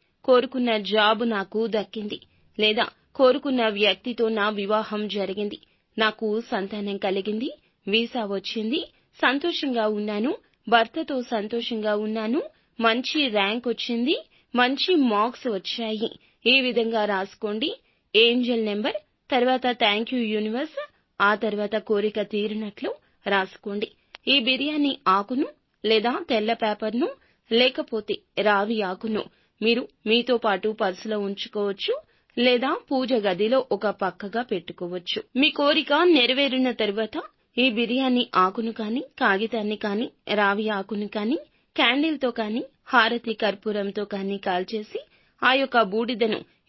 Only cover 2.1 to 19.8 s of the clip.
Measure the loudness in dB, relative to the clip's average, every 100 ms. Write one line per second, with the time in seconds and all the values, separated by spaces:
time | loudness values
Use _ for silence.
2.1 | -10 -14 _ _ 0 0 2 -2 -6 _
3.1 | 4 4 4 0 0 0 2 0 0 -4
4.1 | -2 0 2 0 -2 0 -2 -2 -6 -4
5.1 | -4 -4 -4 -6 -8 _ _ _ 0 0
6.1 | 0 -2 -2 -2 -6 -4 -6 -6 -4 -2
7.1 | -2 -2 -4 -6 -8 _ _ -2 0 0
8.1 | -4 -4 -6 -6 -6 -4 -4 -6 _ _
9.1 | -2 0 0 -2 -4 -2 0 0 0 -2
10.1 | -2 -2 -4 _ _ 2 2 2 -2 -4
11.1 | -4 -4 -4 -4 -4 -4 -2 0 0 -2
12.1 | -4 -2 -2 -4 -12 _ 0 2 2 0
13.1 | -2 0 0 0 -2 -4 -4 -4 -2 0
14.1 | -2 -4 _ _ 0 0 0 2 4 4
15.1 | 2 0 -2 -4 -4 -6 -6 -6 -4 -6
16.1 | -8 _ _ 2 4 2 0 0 0 0
17.1 | -2 -4 -6 -6 -4 -4 -6 _ _ _
18.1 | 4 6 4 2 0 0 -2 -4 -6 -10
19.1 | _ -2 2 2 2 0 0